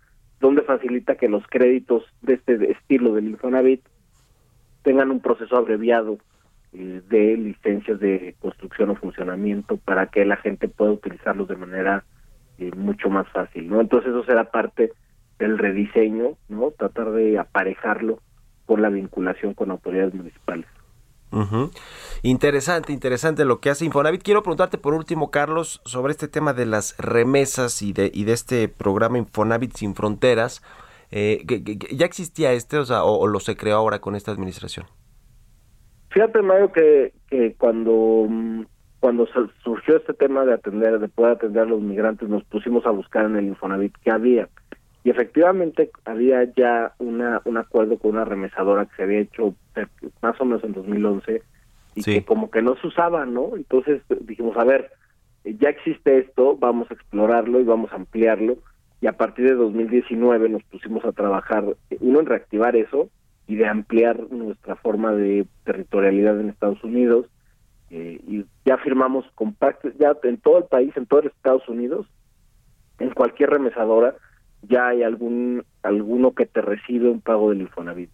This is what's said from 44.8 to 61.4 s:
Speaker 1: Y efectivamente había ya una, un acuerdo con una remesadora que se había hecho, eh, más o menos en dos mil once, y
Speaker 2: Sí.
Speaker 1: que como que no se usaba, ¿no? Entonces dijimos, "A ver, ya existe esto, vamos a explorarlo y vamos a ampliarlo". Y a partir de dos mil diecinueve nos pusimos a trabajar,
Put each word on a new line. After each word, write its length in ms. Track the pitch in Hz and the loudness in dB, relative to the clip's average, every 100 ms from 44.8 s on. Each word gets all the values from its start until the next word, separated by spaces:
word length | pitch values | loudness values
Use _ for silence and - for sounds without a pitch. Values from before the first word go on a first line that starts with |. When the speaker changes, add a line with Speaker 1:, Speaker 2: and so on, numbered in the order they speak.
| _ _ | _ _
Speaker 1:
Y 60 | 123 | 0
efectivamente 840 | 120 117 151 175 190 165 156 151 - | 0 0 2 4 2 0 0 -2 -4
había 480 | 110 113 127 127 123 127 | -10 0 2 4 2 2
ya 380 | 123 117 117 - | 2 2 -2 -6
una, 420 | 123 117 120 113 | -6 -4 -2 -4
un 140 | 123 113 | -4 -4
acuerdo 380 | 110 120 110 113 | -2 0 2 0
con 140 | 107 | 0
una 120 | 110 | 0
remesadora 640 | 110 101 95 - 95 101 101 | -2 -4 -6 -2 0 2 0
que 100 | - | -4
se 60 | |
había 160 | 95 104 | -2 -2
hecho, 340 | 104 - 107 - _ - | -2 -2 -4 -4 _ -12
eh, 100 | 101 _ - - | -12 _ -20 -6
más 200 | 117 113 | -6 -2
o 40 | |
menos 200 | 127 113 | -2 -2
en 80 | 113 | -4
dos 120 | 95 95 | -8 -6
mil 180 | 104 104 | -2 0
once, 360 | 98 - 113 - _ _ _ _ | -2 -4 -6 -8 _ _ _ _
y 80 | - | -8
Speaker 2:
Sí. 120 | 104 | -2
Speaker 1:
que 100 | 104 | -2
como 260 | - 110 - | 0 0 0
que 100 | 113 | 0
no 140 | 117 131 | 0 0
se 80 | 170 | -4
usaba, 360 | - 170 165 | -2 0 0
¿no? 300 | 131 120 165 | -2 -4 -4
Entonces 480 | 220 - 131 147 139 - - | -6 -2 0 0 -2 -2 -6
dijimos, 340 | 113 113 117 110 | -6 -8 -4 0
"A 80 | |
ver, 260 | 117 135 - - _ _ _ _ | 2 2 0 -12 _ _ _ _
ya 240 | - 214 143 | -12 0 0
existe 500 | 147 170 147 143 135 | 0 -6 -4 2 2
esto, 380 | 127 - 131 - | 2 2 2 2
vamos 340 | 123 120 117 | 0 0 -4
a 40 | |
explorarlo 640 | 113 - 104 107 117 113 123 | -10 -8 0 2 2 2 2
y 20 | |
vamos 300 | 120 113 110 | 2 2 -2
a 20 | |
ampliarlo". 640 | 98 92 110 113 101 110 123 - _ _ _ | -8 -10 0 2 2 0 -4 -8 _ _ _
Y 60 | 117 | -4
a 100 | - | -2
partir 300 | 113 - 127 | -4 2 2
de 80 | |
dos 180 | 127 113 | 4 2
mil 160 | 107 113 | 0 0
diecinueve 600 | 120 - 113 120 117 113 | 0 0 0 2 4 2
nos 160 | 104 | 0
pusimos 400 | - 95 107 110 | -8 -14 -10 -6
a 80 | 113 | -6
trabajar, 640 | - 101 95 | -2 -2 -2